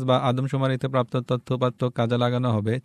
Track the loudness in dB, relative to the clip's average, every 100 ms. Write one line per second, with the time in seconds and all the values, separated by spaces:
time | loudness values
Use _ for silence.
0 | 2 2 2 0 -2 0 0 0 -2 -2
1 | -2 -2 -2 -4 -2 0 0 0 -2 0
2 | 0 2 2 0 0 0 0 -4